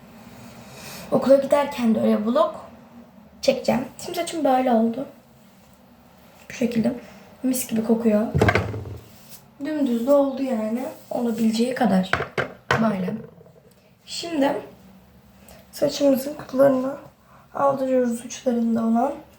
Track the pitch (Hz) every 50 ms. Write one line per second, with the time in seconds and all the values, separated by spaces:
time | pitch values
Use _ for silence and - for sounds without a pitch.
0 | - - - - - - - - - - - - - - - - - - - -
1 | - - 190 - - 254 277 277 269 - - 285 269 - - 247 240 220 214 226
2 | 226 220 220 208 208 226 254 302 330 320 - - - - - - - - - -
3 | - - - - - - - - - 277 240 - - - 220 247 277 - - -
4 | - 359 349 349 320 - 339 320 285 269 254 254 262 254 233 220 226 233 233 262
5 | 277 - - - - _ - - - - - - - - - _ - - - -
6 | - - - - - - - - - - - - 240 220 - 226 214 240 - -
7 | - - - - - - - - - 254 254 - - - 226 220 220 - 226 220
8 | 233 226 208 208 233 277 - - - - - 190 - - - - - - - -
9 | - - - - - - - - - - _ - 277 302 311 294 269 240 233 226
10 | 233 277 285 277 277 269 240 269 269 254 233 214 220 220 226 254 - - - -
11 | - - - 247 240 233 214 226 226 220 220 226 233 262 254 - 247 196 190 185
12 | 185 - - - - - - - - - - - - - 220 220 226 214 202 185
13 | 180 185 214 226 - - - - - - _ - _ - _ _ _ _ _ _
14 | _ - - - - 339 330 285 262 - - 427 - - - - - - - -
15 | - - - - - - - - - - - - - - - - 302 277 - -
16 | 285 277 262 226 269 285 302 - - - 254 254 277 277 262 254 262 269 285 -
17 | - - - _ _ _ - - - _ - - 285 277 - 262 262 262 262 254
18 | 247 240 233 233 - - - - - 254 233 233 233 233 226 226 226 226 226 233
19 | 254 294 - - - - -